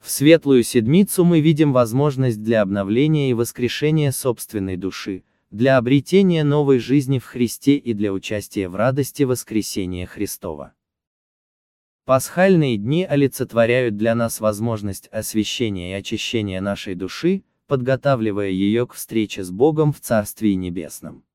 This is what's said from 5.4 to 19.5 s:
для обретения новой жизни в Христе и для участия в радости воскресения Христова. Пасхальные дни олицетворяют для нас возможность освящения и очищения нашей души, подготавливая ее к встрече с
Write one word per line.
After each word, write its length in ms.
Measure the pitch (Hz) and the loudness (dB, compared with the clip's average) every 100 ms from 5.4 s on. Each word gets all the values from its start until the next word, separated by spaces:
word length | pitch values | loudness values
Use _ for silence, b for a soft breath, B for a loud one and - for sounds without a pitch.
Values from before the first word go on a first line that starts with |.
| _ | _
для 280 | 101 131 135 | -2 2 4
обретения 680 | 120 143 - 185 196 165 | 4 0 4 2 4 2
новой 340 | 147 147 143 135 | 2 2 4 2
жизни 400 | 117 143 127 135 | 2 0 2 -2
в 60 | |
Христе 520 | - 127 117 - - 143 | -4 -4 -4 0 0 0
и 180 | 120 | 0
для 180 | 107 104 | -4 -2
участия 560 | 98 - 107 98 - 92 | -4 -6 -8 -6 -6 -6
в 80 | 92 | -2
радости 460 | 117 131 135 - | -2 0 -4 -2
воскресения 840 | 135 123 - 110 98 - 92 90 | 0 0 -2 -4 -4 -6 -6 -6
Христова. 680 | 90 - 101 - 92 76 69 _ _ _ _ _ _ _ _ _ _ _ _ _ | -10 -8 -8 -8 -12 -12 -14 _ _ _ _ _ _ _ _ _ _ _ _ _
Пасхальные 720 | - 131 - - 190 185 147 110 | 0 0 0 0 4 4 4 0
дни 260 | 107 156 | -2 -2
олицетворяют 960 | 185 143 139 - 127 113 117 123 123 104 | 0 2 0 0 -4 0 2 2 0 0
для 180 | 110 | 0
нас 260 | 117 117 - | 0 -2 -2
возможность 680 | 107 104 117 110 101 92 - | -2 -2 -4 -4 -6 -10 -10
освящения 840 | 110 107 110 104 - 113 95 90 | -10 -4 -2 -2 -2 -4 -4 -6
и 60 | 95 | -8
очищения 600 | 98 110 - 117 101 92 | -8 -8 -4 -2 -2 -4
нашей 360 | 98 101 - 90 | -4 -6 -8 -8
души, 460 | 92 - 170 196 _ _ _ | -8 -4 -2 -2 _ _ _
подготавливая 840 | 139 123 131 143 131 110 101 101 | -4 0 0 0 0 0 -2 -2
ее 360 | 92 98 110 120 | 0 2 0 -2
к 60 | |
встрече 500 | - - 113 104 - | -8 -6 -4 -4 -6
с 80 | 92 | -10